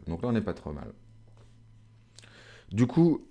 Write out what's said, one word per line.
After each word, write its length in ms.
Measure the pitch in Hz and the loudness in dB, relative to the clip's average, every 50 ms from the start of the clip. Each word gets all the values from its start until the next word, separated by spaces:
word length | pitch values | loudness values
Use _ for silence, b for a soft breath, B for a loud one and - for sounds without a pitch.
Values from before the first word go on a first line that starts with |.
| - | -10
Donc 140 | - 82 82 - | -8 -8 -6 -2
là, 60 | 123 | -2
on 40 | 117 | -2
n'est 100 | 113 98 | 0 -2
pas 100 | 101 85 | -2 -6
trop 200 | - - 80 73 | -8 -10 -12 -12
mal. 200 | 69 - 55 - - - - - - - - - - - - - - - - - - - - - - - B B B B B B B B B B B B B | -10 -12 -16 -18 -20 -20 -20 -20 -20 -20 -20 -20 -20 -20 -20 -20 -20 -20 -20 -20 -20 -20 -20 -20 -20 -20 B B B B B B B B B B B B B
Du 160 | - 101 123 | 0 2 2
coup, 400 | 123 - 165 165 170 147 120 - - | 2 4 4 4 4 4 2 -2 0